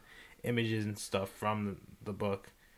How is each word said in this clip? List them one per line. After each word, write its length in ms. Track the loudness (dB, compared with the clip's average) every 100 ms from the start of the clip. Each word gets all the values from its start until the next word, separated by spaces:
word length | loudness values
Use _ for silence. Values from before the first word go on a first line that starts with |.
| -16 -20 -20 -6
images 420 | 0 2 4 2 0
and 120 | -2
stuff 320 | 0 0 0
from 360 | 0 0 2 0
the, 100 | -2 -10 -10 -8
the 80 |
book. 380 | 0 0 0 -4 -20 -20